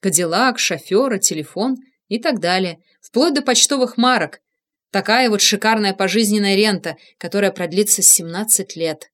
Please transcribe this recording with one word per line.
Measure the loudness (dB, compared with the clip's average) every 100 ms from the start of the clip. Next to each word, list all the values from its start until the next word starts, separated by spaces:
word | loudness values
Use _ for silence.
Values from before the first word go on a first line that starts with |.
Кадиллак, | 0 0 0 0 0 0
шофера, | -4 -4 -2 0 0 -2
телефон | -4 -4 -8 -4 -4 -4 -8 _ _
и | -4
так | -2 -2
далее, | 0 0 -2 -6 _ _
вплоть | -6 0 0
до | 0
почтовых | 0 2 2 2 -2 0
марок. | 2 2 -2 -8 _ _ _ _ _
Такая | -6 0 2 2
вот | 2
шикарная | 2 2 2 2 0
пожизненная | 0 0 2 2 2 2
рента, | 2 2 0 -6 -12 _ _
которая | -6 -2 -2
продлится | -2 -6 -2 0 2
семнадцать | 4 2 0 -8 -2 -2 -2 -4
лет. | -4 -4 -12